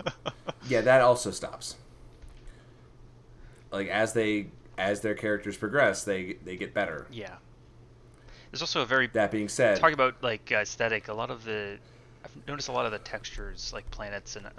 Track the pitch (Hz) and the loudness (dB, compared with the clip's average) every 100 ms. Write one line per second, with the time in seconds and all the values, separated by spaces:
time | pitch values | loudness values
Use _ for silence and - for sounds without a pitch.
0 | - - - - - - 127 120 113 131 | -8 -8 -10 -10 -12 -12 0 2 6 8
1 | 123 120 104 90 - - - - - - | 8 6 0 -6 -8 -10 -12 -14 -18 -20
2 | - - - - - - - - - - | -20 -20 -20 -18 -18 -18 -20 -20 -20 -20
3 | - - - - - - - 98 98 101 | -20 -20 -20 -20 -20 -20 -8 -6 -2 0
4 | 110 117 107 107 95 - - - 95 104 | 2 2 2 0 -2 -12 -16 -2 0 0
5 | 110 104 110 104 104 98 107 135 120 92 | -2 -2 0 0 -2 -4 -2 4 4 2
6 | - 95 92 82 90 92 95 - 95 76 | -2 -2 -4 -10 -10 -8 -4 -2 -2 -4
7 | - 117 98 90 - - - - - - | -10 -12 -14 -16 -20 -20 -20 -20 -20 -20
8 | - - - - - 135 165 170 117 131 | -20 -20 -20 -20 -12 -8 -2 0 2 4
9 | 120 113 101 110 104 - 120 101 160 147 | 4 2 2 2 -2 4 4 8 6 6
10 | 131 123 123 107 - 110 104 - 117 110 | 2 2 -4 -4 0 0 0 -2 0 0
11 | - 107 123 123 110 107 104 101 - - | -4 -8 -6 -8 -6 -6 -6 -10 -16 -20
12 | - - - 143 - 143 139 123 120 104 | -20 -20 -20 -16 -12 -8 -4 -2 -2 -4
13 | - 107 - - 104 - - 110 - - | -8 -10 -10 -10 -10 -10 -10 -10 -10 -10
14 | 104 101 - 107 101 | -8 -10 -10 -14 -14